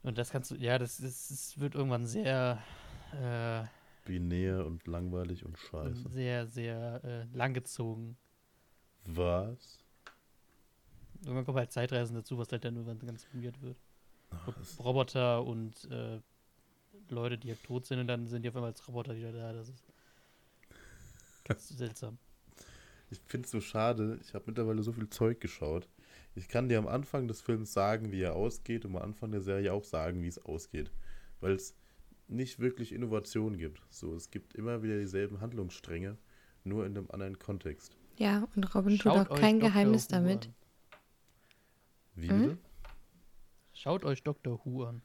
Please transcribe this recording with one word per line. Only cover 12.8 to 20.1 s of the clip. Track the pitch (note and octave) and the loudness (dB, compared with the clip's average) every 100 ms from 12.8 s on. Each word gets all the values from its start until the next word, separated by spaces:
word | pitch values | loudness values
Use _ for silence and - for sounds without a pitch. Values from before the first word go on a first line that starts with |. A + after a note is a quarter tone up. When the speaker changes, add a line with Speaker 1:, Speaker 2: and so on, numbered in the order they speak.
| A#2 A2+ | -6 -8
Speaker 1:
ganz | A#2+ A2+ - | -8 -12 -12
weird | B2+ A#2+ B2 | -10 -8 -10
wird. | C3 B2 - _ - - _ | -12 -14 -18 _ -20 -20 _
Speaker 2:
Ach, | E2+ E2 | -10 -10
Speaker 1:
Und | - | -10
Speaker 2:
das | - - | -12 -4
Speaker 1:
Roboter | B2 C3 B2+ C3 B2 A#2 | 2 4 4 4 4 4
und, | B2 A2+ A2 - - | 2 -4 -6 -10 -10
äh, | A#2+ A#2 A2+ - _ _ _ _ _ _ G#3 - | -8 -6 -8 -12 _ _ _ _ _ _ -20 -8
Leute, | A#2+ A#2+ A#2+ | -4 -2 -4
die | A#2+ | -6
halt | A2 | -10
tot | - B2+ B2 | -6 -6 -2
sind | B2+ | -2
und | B2 | 0
dann | A#2+ A#2 | 0 -2
sind | A#2+ | -4
die | A#2 | -4
auf | B2 | -4
einmal | A#2 | -6
als | A2+ - | -6 -8
Roboter | A#2+ A2+ A2+ | -6 -6 -6
wieder | A2+ | -8
da. | A2+ A2+ | -8 -8
Das | A2+ A2+ | -8 -10
ist | B2+ _ _ _ | -16 _ _ _